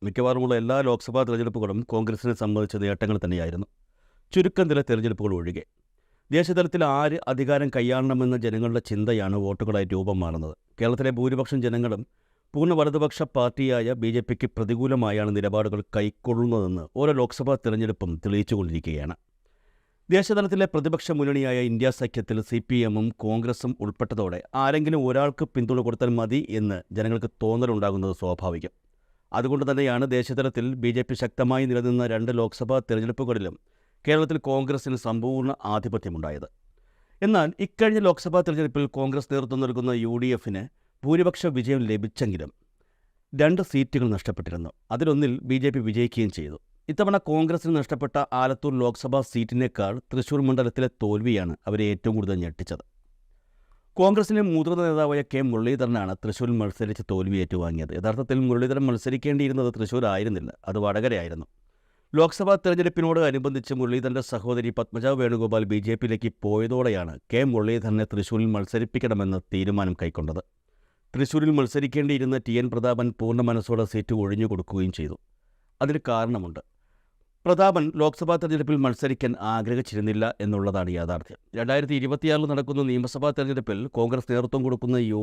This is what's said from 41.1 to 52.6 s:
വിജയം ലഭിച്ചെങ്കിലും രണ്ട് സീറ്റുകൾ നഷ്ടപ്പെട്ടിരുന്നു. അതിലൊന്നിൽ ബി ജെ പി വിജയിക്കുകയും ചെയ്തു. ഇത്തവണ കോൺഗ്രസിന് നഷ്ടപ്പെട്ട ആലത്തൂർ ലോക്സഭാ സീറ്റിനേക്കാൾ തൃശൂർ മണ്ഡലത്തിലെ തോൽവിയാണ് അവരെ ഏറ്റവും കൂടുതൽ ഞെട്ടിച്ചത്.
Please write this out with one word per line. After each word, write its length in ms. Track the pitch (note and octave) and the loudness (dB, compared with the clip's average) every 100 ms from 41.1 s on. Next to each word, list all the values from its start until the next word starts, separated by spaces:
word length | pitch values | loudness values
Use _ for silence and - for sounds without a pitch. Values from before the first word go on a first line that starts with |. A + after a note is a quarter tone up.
| E3 F3 - F3 | 4 4 2 -2
വിജയം 340 | B2+ A#2 C#3 | -2 0 0
ലഭിച്ചെങ്കിലും 720 | A2+ G#2+ G#2+ - A#2 F2 D2 _ _ _ _ _ _ _ - C#3 | 0 -2 -2 -4 -2 -2 -8 _ _ _ _ _ _ _ -8 2
രണ്ട് 260 | D3+ F#3 | 4 4
സീറ്റുകൾ 480 | F#3 C#3 C3+ C#3 A#2+ | 0 0 0 2 2
നഷ്ടപ്പെട്ടിരുന്നു. 600 | G#2 - F#2 E2+ E2+ E2 - - | 0 -4 -6 -8 -10 -12 -14 -6
അതിലൊന്നിൽ 480 | A#2 D#3 C#3+ C#3+ B2 | -2 2 4 2 0
ബി 120 | B2 C3 | 0 0
ജെ 140 | B2+ | 2
പി 100 | C3 | 0
വിജയിക്കുകയും 520 | A2 A2 A#2+ - G#2+ | -2 0 0 0 -2
ചെയ്തു. 280 | F2 D2+ D2+ _ _ - | -2 -10 -12 _ _ -8
ഇത്തവണ 280 | D#3 G3+ G3+ | 0 2 2
കോൺഗ്രസിന് 580 | - D#3 D#3+ E3 D#3+ D#3 | 2 0 2 0 0 0
നഷ്ടപ്പെട്ട 500 | C3 C#3 C#3 C#3+ C#3+ | 0 -4 -2 -2 -2
ആലത്തൂർ 460 | B2+ C3 C3 D3 C3 | 0 0 0 -2 0
ലോക്സഭാ 420 | A#2+ A#2 B2+ C3+ | 0 0 -2 -2
സീറ്റിനേക്കാൾ 800 | B2+ A#2+ A2+ B2 B2+ - G2 A#2+ | 0 -2 -2 0 0 0 -4 -4
തൃശൂർ 420 | - B2+ B2 D3 | -6 -4 0 2
മണ്ഡലത്തിലെ 460 | C3+ C3+ A#2+ A#2+ B2+ | 2 2 2 0 -2
തോൽവിയാണ് 680 | - G#2+ G#2 A#2 G#2 F2+ D#2 - | 0 0 0 2 2 0 -4 -4
അവരെ 160 | G#2 | 0
ഏറ്റവും 320 | G#2 G2 A2+ A2 | 0 0 0 0
കൂടുതൽ 200 | G2 F#2 | 0 -2
ഞെട്ടിച്ചത്. 480 | E2+ D2+ | -4 -6